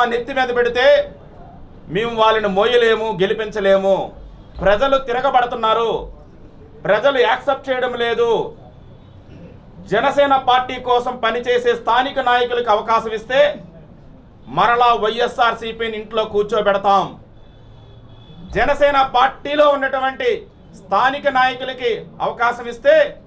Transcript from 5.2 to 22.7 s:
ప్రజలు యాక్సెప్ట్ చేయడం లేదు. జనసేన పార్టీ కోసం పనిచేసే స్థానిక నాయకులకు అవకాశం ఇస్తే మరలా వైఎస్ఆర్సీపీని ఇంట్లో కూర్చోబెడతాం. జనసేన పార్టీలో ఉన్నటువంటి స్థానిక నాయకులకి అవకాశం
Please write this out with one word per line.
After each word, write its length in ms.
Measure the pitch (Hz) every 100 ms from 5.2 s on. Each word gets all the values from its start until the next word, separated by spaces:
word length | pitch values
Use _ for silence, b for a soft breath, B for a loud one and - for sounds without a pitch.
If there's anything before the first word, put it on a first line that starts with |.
| 269 254 240 233 220 226 226 156 - - - - - - - - -
ప్రజలు 320 | 208 269 262 220
యాక్సెప్ట్ 420 | 226 277 262 269
చేయడం 240 | 254 247 240
లేదు. 280 | 233 233 233 196 - - - - - - - - - - - - - - 185
జనసేన 400 | 208 269 277 277 269 254
పార్టీ 260 | 254 254 254 247
కోసం 240 | 240 247 - 226
పనిచేసే 460 | 240 240 240 240 226
స్థానిక 360 | 226 240 269 269 247
నాయకులకు 400 | 247 240 240 240 214
అవకాశం 380 | 208 226 226 220
ఇస్తే 200 | 220 262 294 - - - - - - - - - - 151
మరలా 300 | 220 240 240 220 214
వైఎస్ఆర్సీపీని 920 | 233 240 254 233 226 226 226 226 214
ఇంట్లో 240 | 214 220 214
కూర్చోబెడతాం. 720 | 208 208 220 202 196 196 196 151 - - - - - - - - - - - - - - -
జనసేన 400 | 262 285 285 277 262 247
పార్టీలో 500 | 262 - 277 294 294 277
ఉన్నటువంటి 520 | 269 269 262 262 247 208 - - - -
స్థానిక 460 | - 196 254 285 285 262
నాయకులకి 520 | 254 247 262 254 240 185 - - 185
అవకాశం 400 | 226 240 240 240